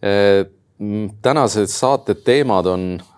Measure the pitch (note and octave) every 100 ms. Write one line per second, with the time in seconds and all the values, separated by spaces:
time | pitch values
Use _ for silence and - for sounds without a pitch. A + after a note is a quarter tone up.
0 | G2+ G2+ G2+ G2 F#2+ _ _ - G#2 G#2
1 | G#2+ G#2+ B2 D3+ A#2+ G#2+ G2+ - C3 C3+
2 | - G2+ - C3+ C3+ F#2+ F2+ F#2 F#2 F2+
3 | -